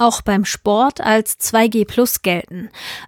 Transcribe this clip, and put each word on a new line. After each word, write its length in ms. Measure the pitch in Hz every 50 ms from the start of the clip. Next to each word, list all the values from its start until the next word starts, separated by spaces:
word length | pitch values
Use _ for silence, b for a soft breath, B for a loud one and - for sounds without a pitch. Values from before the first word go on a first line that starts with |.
auch 200 | 240 240 226 -
beim 240 | - 214 202 196 196
Sport 560 | - - - - 208 208 214 254 277 - -
als 380 | - 220 214 220 214 - - -
zwei 300 | - - - 226 226 233
G 160 | 226 226 202
plus 380 | - - - 247 - - -
gelten. 480 | - 190 175 170 - - 175 180 226 - B B B B B B B